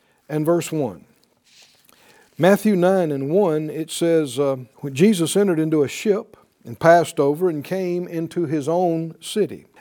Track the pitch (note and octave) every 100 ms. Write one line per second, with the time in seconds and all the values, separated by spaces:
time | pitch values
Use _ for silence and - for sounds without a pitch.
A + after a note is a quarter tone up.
0 | _ _ - D3+ D#3 E3+ D#3+ D#3+ B2+ E2+
1 | - _ _ _ _ _ - _ _ _
2 | _ _ _ - E3 G3+ G#3+ G3 F3 F#3+
3 | E3 C#3 C3+ F3 G3 D#3 D#3 C#3 E3 -
4 | E3+ E3 D3+ A#2 C#3+ C3+ B2 _ C#3+ C3+
5 | G3 G3 D#3+ F#3+ G3+ D#3+ D#3+ D#3 C3+ -
6 | A3+ G3 A#3 - _ _ A#2 A#2 D#3+ E3+
7 | E3 - C#3+ D3 F#3 D3+ C3+ F#3 F#3 F3
8 | F3+ E3 E3 - D#3+ D#3 C3+ E3+ F3+ E3
9 | E3 D#3+ - G#3+ F#3 G2+ - _